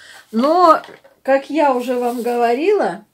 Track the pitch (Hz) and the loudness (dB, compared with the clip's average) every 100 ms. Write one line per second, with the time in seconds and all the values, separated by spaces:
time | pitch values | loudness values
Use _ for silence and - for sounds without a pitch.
0 | - - - 220 277 349 339 - - - | -20 -20 -8 -2 0 4 4 4 -2 -20
1 | - _ - 269 277 294 285 247 247 247 | -20 _ -2 -2 -2 -2 0 0 -4 -4
2 | 247 247 226 240 233 247 349 403 214 190 | -4 -6 -4 -2 0 0 0 0 -2 -6
3 | - | -14